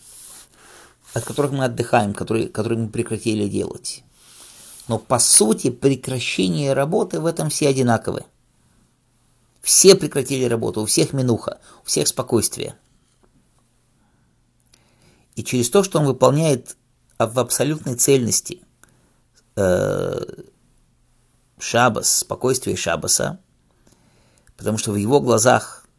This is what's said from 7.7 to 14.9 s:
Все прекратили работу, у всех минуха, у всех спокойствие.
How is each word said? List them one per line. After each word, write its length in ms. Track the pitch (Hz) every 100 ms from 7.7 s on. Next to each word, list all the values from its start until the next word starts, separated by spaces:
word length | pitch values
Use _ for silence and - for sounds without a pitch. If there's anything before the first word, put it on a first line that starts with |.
| 131 123 113 - - - _ _ _ _ _ _ _ _ _ _ _ _ _
Все 340 | - - 185 190
прекратили 500 | - 143 120 131 123
работу, 360 | 117 113 107
у 40 | 107
всех 280 | - 151
минуха, 460 | 139 127 110 - - - -
у 40 | -
всех 200 | - 143
спокойствие. 720 | - - 113 - - - - _ _ _ _ _ _ _ _ _ _ _ _ _ _ _ _ _ _ _ _ _